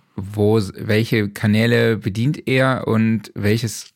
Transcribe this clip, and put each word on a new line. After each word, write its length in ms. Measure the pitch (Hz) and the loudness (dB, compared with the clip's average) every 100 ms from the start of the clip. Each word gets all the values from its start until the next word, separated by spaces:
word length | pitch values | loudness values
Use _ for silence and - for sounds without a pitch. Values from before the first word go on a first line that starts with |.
| _ | _
wo 420 | - 98 104 104 110 | -14 -10 0 2 2
s-, 140 | 92 - | 0 -6
welche 520 | 107 107 113 113 104 | 0 0 2 0 -2
Kanäle 680 | - 110 107 117 117 117 110 | -2 2 2 4 2 2 0
bedient 480 | 110 98 127 156 - | -4 -2 -2 -2 -2
er 380 | 131 131 127 - | 0 2 0 0
und 440 | 110 113 110 - | 0 2 0 -4
welches 560 | - 101 113 117 - - | -4 0 0 -2 -8 -16